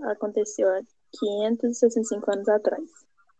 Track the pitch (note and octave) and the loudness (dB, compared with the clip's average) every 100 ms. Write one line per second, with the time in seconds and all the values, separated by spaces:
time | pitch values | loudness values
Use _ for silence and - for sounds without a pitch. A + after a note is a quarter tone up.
0 | B3+ G#3 G#3 G#3 G#3 - F#3+ F#3+ - _ | -4 -4 -2 -2 -2 2 2 2 -4 _
1 | _ - G#3+ G3+ G#3+ A#3 A#3+ A#3+ A#3 A3+ | _ -4 -2 0 0 0 0 2 2 2
2 | A3 G#3 G#3 G3+ G#3 G#3 G#3 C#4 E4 - | -2 -4 -2 -2 2 2 2 -2 -8 -16
3 | _ _ _ | _ _ _